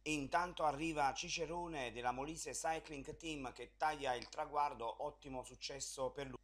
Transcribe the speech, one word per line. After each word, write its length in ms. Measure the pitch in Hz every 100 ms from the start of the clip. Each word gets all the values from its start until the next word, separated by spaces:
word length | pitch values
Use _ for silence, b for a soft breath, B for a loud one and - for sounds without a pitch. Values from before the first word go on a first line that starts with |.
E 100 | 156
intanto 520 | 156 131 170 180 170
arriva 500 | 156 139 165 151 139 131
Cicerone 760 | 175 170 151 175 175 156 123
della 180 | 113 123
Molise 400 | 127 143 165 151
Cycling 640 | 123 160 160 151 143 135 139
Team 380 | 165 151 135
che 200 | 139 120 -
taglia 380 | 156 147 135 123
il 120 | 110
traguardo, 760 | 156 147 147 147 123 113 - 147
ottimo 380 | - 143 131
successo 640 | 123 127 - 139 - - 131
per 160 | 135 139
lui. 120 | 123